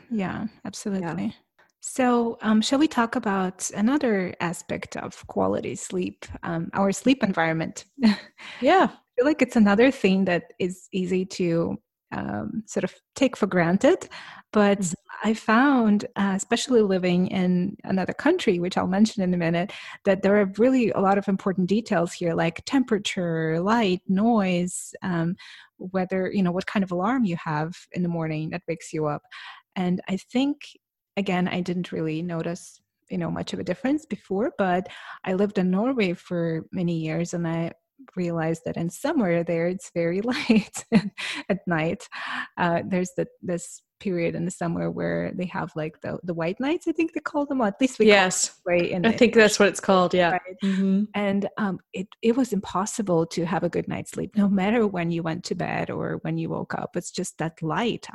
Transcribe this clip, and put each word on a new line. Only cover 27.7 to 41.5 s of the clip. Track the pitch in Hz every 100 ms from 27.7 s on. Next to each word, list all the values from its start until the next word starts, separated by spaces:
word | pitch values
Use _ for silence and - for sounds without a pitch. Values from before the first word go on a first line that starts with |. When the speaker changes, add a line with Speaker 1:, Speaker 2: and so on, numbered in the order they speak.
| - -
Speaker 1:
in | -
the | 175
morning | 170 160 156 156
that | 185 -
wakes | 160 -
you | 160 151
up. | 147 - - - - _
And | - 180 180 -
I | 190
think, | - 247 277 294 - - _ _ _ -
again, | 196 180 180
I | 180
didn't | 180 180 170
really | 175 160 156
notice, | 175 165 165 175 - - _ _ -
you | 185
know, | 165
much | - 175
of | 190
a |
difference | 180 180 254 302 -
before, | 196 - 190 269 -
but | 190 180 190 - - -
I | -
lived | 185 202 202
in | 180
Norway | 190 240 262 190
for | 180 - 175 165 160 -
many | 185 175 165
years, | 156 160 175
and | 175 170
I | 165 165 - _ _ 269
realized | - 175 165 160 165
that | 165 160
in | 170
summer | - 277 330 190 170
there, | 170 170 170
it's | 185 -
very | 170 170 185
<laughs> | 233
light | 254 - 220 - - - 226 202 - - 294
at | -